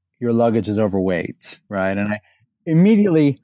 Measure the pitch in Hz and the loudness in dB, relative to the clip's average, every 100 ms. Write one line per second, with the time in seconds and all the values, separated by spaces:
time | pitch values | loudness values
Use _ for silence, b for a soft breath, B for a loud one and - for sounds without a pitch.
0 | _ - 120 117 117 110 104 104 107 95 | _ -8 -2 0 2 0 -2 -2 -2 0
1 | 92 85 - - - - - 98 95 98 | -2 -2 -6 -10 -14 -16 -10 -6 -4 -4
2 | 104 104 _ _ _ _ 170 160 202 208 | -4 -6 _ _ _ _ -2 2 4 4
3 | 208 160 143 131 | 4 2 2 0